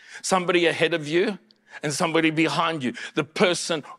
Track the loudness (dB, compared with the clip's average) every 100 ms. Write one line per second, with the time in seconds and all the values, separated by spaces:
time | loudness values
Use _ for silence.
0 | -20 -12 -2 0 2 2 2 2 0 0
1 | 0 0 0 -2 _ _ _ -8 -6 -2
2 | 0 2 2 2 0 0 0 -2 -4 -6
3 | -6 -4 -4 2 2 2 -2 -4 -6